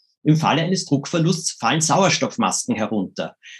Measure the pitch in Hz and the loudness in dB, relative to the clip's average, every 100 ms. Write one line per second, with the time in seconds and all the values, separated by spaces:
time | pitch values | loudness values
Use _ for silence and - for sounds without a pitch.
0 | _ _ 147 156 101 117 185 190 - 139 | _ _ 2 2 4 2 0 -2 0 -2
1 | - 170 165 - - - 120 156 160 156 | 0 0 2 0 -4 -4 -2 0 2 2
2 | 185 - 120 - 110 - - 107 107 107 | 4 2 -2 -2 -2 -2 -4 -4 -2 -2
3 | 92 - 80 - - - | -4 -6 -10 -12 -20 -16